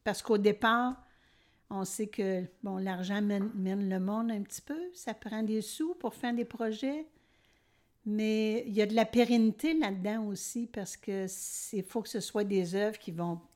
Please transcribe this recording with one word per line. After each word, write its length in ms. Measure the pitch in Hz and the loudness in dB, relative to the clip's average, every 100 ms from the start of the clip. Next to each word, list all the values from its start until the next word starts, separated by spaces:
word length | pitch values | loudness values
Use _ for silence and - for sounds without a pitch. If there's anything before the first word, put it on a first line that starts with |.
Parce 180 | - 190 | -4 -2
qu'au 160 | - 208 | 2 4
départ, 640 | - 202 226 233 247 262 - _ _ _ _ _ - | 4 4 4 4 2 -2 -10 _ _ _ _ _ -10
on 160 | 196 190 | -6 -4
sait 220 | - 214 | -4 -4
que, 360 | 220 196 185 180 - | -2 0 0 -4 -8
bon, 140 | 202 185 | -6 -4
l'argent 440 | 190 180 185 202 | -2 -2 -2 0
mène, 300 | 208 202 208 208 | 2 0 0 -2
mène 320 | 185 196 196 | -2 0 0
le 120 | 190 | 0
monde 300 | 185 214 233 | 0 0 -2
un 100 | 214 | -2
petit 200 | 196 - | -4 -10
peu. 160 | - 302 359 | -8 -8 -8
Ça 200 | 359 - | -10 -10
prend 300 | 214 - 214 | -10 -6 -4
des 180 | 220 220 | 0 0
sous 340 | 214 - 320 349 | -2 -4 -4 -2
pour 180 | 226 - | -6 -4
faire 180 | 240 | -2
des 100 | 240 | -2
projets. 640 | 240 233 226 220 269 294 311 _ _ _ _ _ _ _ _ _ 214 | -2 -4 -4 -2 -2 -4 -8 _ _ _ _ _ _ _ _ _ -4
Mais 580 | 214 214 214 220 220 233 | 0 2 2 2 0 0
il 60 | |
y 80 | 202 | 2
a 60 | 208 | 4
de 80 | 220 | 4
la 100 | 220 | 6
pérennité 720 | 240 233 233 220 - 302 320 | 6 6 8 6 4 2 2
là-dedans 500 | 277 190 196 220 214 | 2 0 -2 -2 -4
aussi 400 | 196 - 240 233 | -6 -6 -6 -6
parce 320 | - 190 - | -6 -8 -8
que 300 | - 196 185 | -6 -4 -4
c'est, 560 | 190 - - - 208 | -6 -8 -8 -6 -4
faut 180 | 190 233 | -4 -4
que 80 | - | -4
ce 100 | 220 | -4
soit 240 | 185 214 | -2 -2
des 300 | 208 196 175 | 2 2 2
œuvres 240 | 190 208 214 | 0 0 -2
qui 140 | - | -8
vont 280 | 165 175 170 - | -4 -4 -4 -8